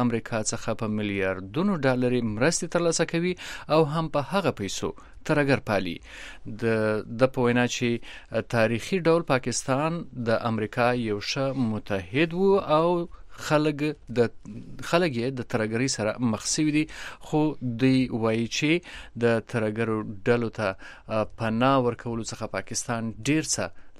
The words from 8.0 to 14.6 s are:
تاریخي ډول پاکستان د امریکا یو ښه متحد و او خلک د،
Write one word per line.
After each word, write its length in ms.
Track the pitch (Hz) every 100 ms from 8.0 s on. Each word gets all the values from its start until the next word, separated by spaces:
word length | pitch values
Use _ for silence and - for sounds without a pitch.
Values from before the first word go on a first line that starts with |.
| - - - 113 - 120
تاریخي 420 | 113 117 - 190 165
ډول 240 | 165 165
پاکستان 720 | 131 127 120 - 131 160 170 - 131 117
د 120 | 113 113
امریکا 400 | 110 107 - 120 123 113
یو 160 | 104 -
ښه 160 | 143 135 135 117
متحد 640 | 107 - 95 87 123 165
و 180 | 170 196 196 147 151
او 100 | 170 175 170 - - - -
خلک 340 | 151 151 147 151 143 - 117
د، 120 | 113 - - 110